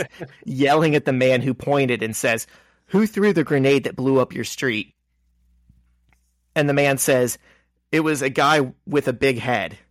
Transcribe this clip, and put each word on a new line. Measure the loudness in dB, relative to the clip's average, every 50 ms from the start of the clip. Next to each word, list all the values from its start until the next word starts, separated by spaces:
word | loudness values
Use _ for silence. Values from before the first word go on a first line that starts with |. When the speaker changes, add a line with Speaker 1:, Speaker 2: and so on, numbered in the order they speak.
| -8 -8 -10 -18
Speaker 1:
<laughs> | -18 -18 -18 -18 -12
Speaker 2:
yelling | -8 -2 0 2 2 4 4 2 2 2
at | 0 0
the | 0
man | 0 2 2 2 2 2
who | 0 -2 -4
pointed | -4 -2 -2 0 0 2 0 -2 -2
and | -4 -6 -6
says, | -4 -2 -2 -2 -2 -6 -12 -18 -20 _ _ _ _ _
"Who | -2 0 0 0
threw | 0 0 0 2 2
the | 2 2 0
grenade | 0 0 2 4 4 2 2 0
that | -4 -6
blew | -2 0 2 2 2
up | 2 0
your | -2 -8 -8
street?" | -8 -8 -6 -4 -4 -4 -4 -6 _ _ _ _ _ _ _ _ _ _ _ _ _ _ _ _ _ _ _ _ _ _ _ _ _ _ _ _ _ _ _ _ _ -2
And | -2 0 0
the | 2
man | 2 2 2 0
says, | 0 0 2 2 2 2 0 -4 -8 _ _ _ _ _ _ _ _ _ -4
"It | -2 0
was | 0 0 -2 -2
a | -2 -4
guy | 0 0 2 2 2 2 0 -2 -6 _ -8
with | -4 -2 -2 0 -2
a |
big | -2 0 0 0 0 0
head." | -2 -4 -2 -2 -4 -6 -12 -16 _ _